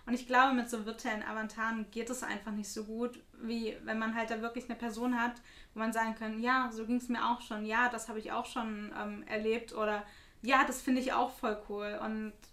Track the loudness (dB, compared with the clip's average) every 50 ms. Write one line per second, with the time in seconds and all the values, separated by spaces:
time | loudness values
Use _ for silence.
0 | -4 -2 -2 -2 0 4 8 8 8 8 8 4 2 0 -2 -4 -4 -4 -6 -4
1 | -2 -2 -2 -2 -2 -4 -4 -4 -4 -4 -4 -2 -2 -2 0 -2 -4 -4 -4 -6
2 | -4 -4 -4 -4 -4 -4 -4 -4 -4 -4 -4 -4 -4 -6 -6 -8 -6 -6 -4 -2
3 | -2 -4 -4 -8 -20 -20 -14 -8 -4 -2 -2 -2 -2 -2 -4 -6 -4 -2 -2 0
4 | 0 0 0 0 0 0 -2 -2 -2 -4 -4 -6 -6 -6 -6 -4 -4 -4 -2 0
5 | 0 2 2 4 2 0 0 -4 -14 -20 -20 -20 -18 -12 -6 -2 0 0 2 2
6 | 2 2 0 -4 -4 -4 -2 0 2 4 4 4 2 0 -2 -4 -2 0 0 0
7 | 2 0 0 2 2 2 2 0 -2 -6 -4 -4 -2 0 4 4 4 4 2 -2
8 | -6 -6 -6 -6 -4 -4 -2 -2 -4 -2 -4 -4 -2 -2 -4 -4 -6 -8 -6 -6
9 | -6 -6 -6 -8 -6 -4 -2 0 2 2 2 2 0 -4 -2 0 0 2 0 0
10 | -4 -6 -16 -20 -20 -20 -14 -4 2 4 6 6 6 4 2 0 2 4 4 4
11 | 4 2 4 2 2 2 0 0 0 0 0 0 -4 -6 -4 -4 -4 -4 -4 -4
12 | -4 -2 -2 -2 -4 -6 -8 -12 -20 -20